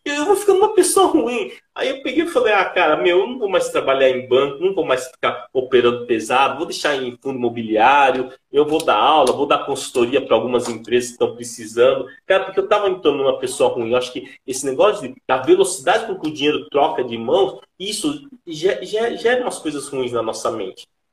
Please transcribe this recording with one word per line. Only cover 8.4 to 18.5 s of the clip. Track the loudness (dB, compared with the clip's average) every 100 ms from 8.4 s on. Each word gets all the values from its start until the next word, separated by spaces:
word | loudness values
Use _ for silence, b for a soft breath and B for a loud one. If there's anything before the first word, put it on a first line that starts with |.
| _
eu | 0 2
vou | 0
dar | 0 2
aula, | 4 4 2
vou | 2 0
dar | 0 -2
consultoria | -8 -4 -2 0 0
pra | 2 0
algumas | 0 -2 -4
empresas | -8 -2 -2 -2
que | -4
tão | -4
precisando." | -4 -14 -14 -6 2 2 2 -4 B 0
Cara, | 0
porque | 0 -2
eu | 2
tava | 2 0
me | -2
tornando | 0 0 0
uma | -2
pessoa | -4 0 0
ruim. | 0 -2
Eu | -2
acho | -2
que | -10 -14 -14 -10
esse | -6 -4
negócio | 2 2 0 -8
de, | -10 -4
da | 0
velocidade | 4 4 2 0 0 0 -2
com | -6
que | -6
o |
dinheiro | -2 -2 -2 -2
troca | 0 0 0
de | -6 -4
mãos, | 0 2 0 -4 -18 -14
isso | -10 -4 -4 -6 -12 -20
ge-, | -14